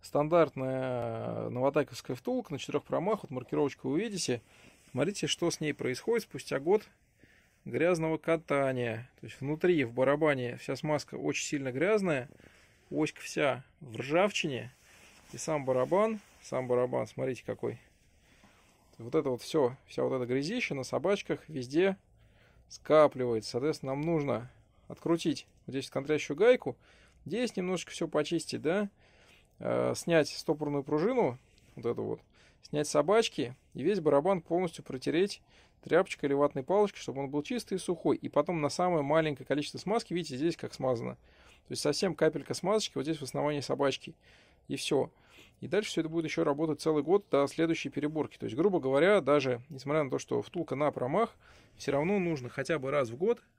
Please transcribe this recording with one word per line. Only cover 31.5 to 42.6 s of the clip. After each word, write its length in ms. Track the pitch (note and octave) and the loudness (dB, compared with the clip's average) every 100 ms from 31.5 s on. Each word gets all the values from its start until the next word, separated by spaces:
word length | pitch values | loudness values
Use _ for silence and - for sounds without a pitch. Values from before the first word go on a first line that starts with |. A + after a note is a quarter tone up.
| _ _ - | _ _ -6
вот 100 | A#2 | -4
эту 180 | A#2 | -2
вот, 180 | G#2+ A2 _ _ - _ | -4 -6 _ _ -20 _
снять 240 | - D3 D3 | -6 -4 0
собачки 680 | D3+ D3 G#3+ A3+ - A#2+ C3 _ | 2 4 4 2 -2 -6 -8 _
и 100 | - | -4
весь 160 | C#3+ G3+ | 0 2
барабан 400 | D#3 C#3+ E3 F#3+ | 4 4 4 0
полностью 420 | - E3+ F#3 - | 0 -2 -2 -6
протереть 580 | - C3 C#3 D3 G3+ - _ - _ _ | -10 -6 -2 0 0 -2 _ -20 _ _
тряпочкой 460 | - D#3+ F#3+ - C#3+ | 2 2 2 -2 0
или 60 | C#3 | 4
ватной 280 | C#3+ - | 2 2
палочкой, 380 | B2+ F#3+ G#3 - | 0 4 2 0
чтобы 200 | - C3 | -10 -6
он 80 | C#3 | -4
был 140 | D3 | -4
чистый 320 | D3 B3 - F#3 | -2 -6 -4 -6
и 20 | |
сухой. 380 | - E3+ D#3 B2+ | -2 -2 2 0
И 120 | - | 2
потом 320 | - D3 F3 | 2 2 0
на 80 | D3 | 0
самое 340 | - F3+ E3+ | 2 2 2
маленькое 420 | C#3 D#3 D#3 C3+ C3 | 4 2 2 -2 -2
количество 300 | C#3 C#3+ B2 | -2 -2 -6
смазки, 340 | - A3+ - | -2 -2 0
видите, 240 | E3+ E3 B2+ | -6 -4 -2
здесь 200 | D#3+ E3 | -2 -2
как 160 | - | -8
смазано. 420 | - C3 A#2 B2 B2 - - - - _ | -4 -2 -2 -4 -10 -18 -20 -20 -20 _
То 40 | |
есть 100 | - | -4
совсем 320 | D3 D3 G3 D#3+ | -2 0 0 2
капелька 380 | D#3 D#3 - | 2 2 -8
смазочки 400 | B2+ | -4